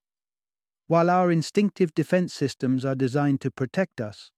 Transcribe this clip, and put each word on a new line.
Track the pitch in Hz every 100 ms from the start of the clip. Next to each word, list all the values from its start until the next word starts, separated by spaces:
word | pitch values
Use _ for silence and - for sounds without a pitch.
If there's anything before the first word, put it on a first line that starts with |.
| _ _ _ _ _ _ _ _ -
While | 165 170
our | 180 180
instinctive | 170 151 - 208 - 180 -
defense | 156 185 180
systems | - 139 - 131 131 135
are |
designed | 135 131 135 143 139
to | 135
protect | - 131 - 190 -
us, | 107 - -